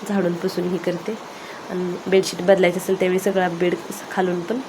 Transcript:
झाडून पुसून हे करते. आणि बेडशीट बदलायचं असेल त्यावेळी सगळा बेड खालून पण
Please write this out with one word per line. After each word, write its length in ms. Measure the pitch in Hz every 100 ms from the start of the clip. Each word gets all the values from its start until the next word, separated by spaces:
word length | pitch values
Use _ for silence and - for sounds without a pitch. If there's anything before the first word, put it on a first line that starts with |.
| 202
झाडून 240 | 202 175
पुसून 320 | 175 190 180
हे 120 | 175 180
करते. 420 | 180 175 - 220 - - - - -
आणि 400 | 185 180 180 -
बेडशीट 320 | 190 190 170
बदलायचं 360 | 180 185 180 180
असेल 200 | 180 190
त्यावेळी 200 | 185 185
सगळा 300 | 196 190 180
बेड 260 | 170 180 180 - - -
खालून 280 | - 185 175
पण 180 | 170 240